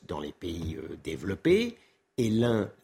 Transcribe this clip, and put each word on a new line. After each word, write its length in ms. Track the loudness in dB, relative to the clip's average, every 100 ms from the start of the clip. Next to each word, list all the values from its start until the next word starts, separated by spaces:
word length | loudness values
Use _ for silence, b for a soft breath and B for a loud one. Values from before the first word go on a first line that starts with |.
| -10
dans 120 | -8
les 120 | -8
pays, 440 | -8 -8 -6 -6 -8
euh, 180 | -10 -10
développés, 720 | -8 -6 -6 0 4 4 2 -6 b b b 0
est 100 | 2
l'un 400 | 4 4 2 0 -6